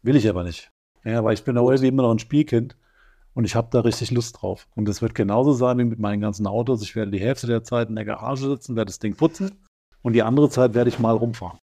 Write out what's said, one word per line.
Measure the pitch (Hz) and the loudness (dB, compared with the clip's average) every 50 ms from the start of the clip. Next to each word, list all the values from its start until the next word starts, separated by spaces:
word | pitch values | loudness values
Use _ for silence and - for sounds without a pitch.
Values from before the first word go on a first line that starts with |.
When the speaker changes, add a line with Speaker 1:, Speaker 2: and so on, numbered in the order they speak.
Speaker 1:
Will | - 135 139 | 2 4 4
ich | 143 107 110 | 4 4 4
aber | 92 90 87 | 0 0 -4
nicht. | 87 82 - - _ _ _ _ _ _ _ _ | -6 -8 -12 -16 _ _ _ _ _ _ _ _
Ja, | 113 113 117 110 | -4 -2 0 0
weil | 110 110 | 0 0
ich | 104 - | 0 -2
bin | - 123 | -2 0
da | 120 | 2
Speaker 2:
Gut. | 123 123 | 4 4
Speaker 1:
irgendwie | 131 135 131 | 4 4 2
immer | 131 131 135 127 | 2 2 2 2
noch | 117 | 2
ein | 113 110 | 2 0
Spielkind | - - 143 147 151 147 123 113 120 143 - _ _ _ _ _ _ _ _ _ _ _ _ | -2 -2 0 0 0 2 0 -2 -2 -2 -12 _ _ _ _ _ _ _ _ _ _ _ _
und | 127 117 | -4 -2
ich | 95 - | 0 0
hab | 117 113 117 | -2 -2 0
da | - 120 | 0 2
richtig | 110 117 104 - 120 - | 2 2 0 0 -4 -2
Lust | 120 120 117 - - - | -2 -2 -2 -4 -10 -10
drauf. | - 95 98 - - _ _ | -8 -8 -8 -8 -12 _ _
Und | - 107 104 | -4 -2 -2
es | 98 - 120 | -2 -2 -4
wird | 110 - | -4 -2
genauso | - 107 98 101 117 131 147 143 | -2 -2 0 2 2 4 4 2
sein | 120 127 123 123 | 4 2 2 2
wie | 123 123 | 2 0
mit | 117 110 104 | 0 0 -2
meinen | 107 104 104 104 | -4 -2 -2 -2
ganzen | 104 107 98 95 104 | -2 -4 -4 -4 -4
Autos. | 98 101 113 120 120 131 110 | -2 -2 -2 0 0 -2 -2
Ich | 107 - - | -2 -8 -6
werde | 113 110 101 | -6 -4 -4
die | 101 98 | -4 -2
Hälfte | 95 120 135 - - | -2 -2 -2 -2 -2
der | 117 117 113 113 | -2 -2 -2 -2
Zeit | - 127 120 117 110 | -2 -2 -2 -2 -2
in | 113 | -4
der | 110 107 | -8 -6
Garage | 104 - - 113 120 139 131 135 | -8 -8 -8 -6 -6 -6 -4 -4
sitzen, | 139 139 123 - - 120 | -4 -4 -6 -6 -6 -4
werde | 113 110 98 | -4 -4 -4
das | - - | -6 -6
Ding | - 107 101 | -6 -6 0
putzen | - 156 165 - - 196 196 202 _ _ _ _ _ _ _ _ _ | 2 0 0 0 -2 -8 -8 -8 _ _ _ _ _ _ _ _ _
und | - 123 113 | -4 2 2
die | 120 110 | 2 2
andere | 113 123 143 147 143 | 4 4 4 4 4
Zeit | - 127 127 123 107 | 4 4 2 4 4
werde | 120 120 120 | 2 2 2
ich | 117 - | 0 0
mal | 117 113 113 | 0 2 2
rumfahren. | 110 117 120 113 - 92 87 - - _ | 2 0 -2 -4 -8 -12 -14 -16 -18 _